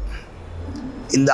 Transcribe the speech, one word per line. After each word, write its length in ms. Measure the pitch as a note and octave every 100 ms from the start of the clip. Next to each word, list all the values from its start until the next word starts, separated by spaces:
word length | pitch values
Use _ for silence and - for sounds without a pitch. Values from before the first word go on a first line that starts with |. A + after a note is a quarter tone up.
| - - - - - - - - - - - C3+
இந்த 140 | C3+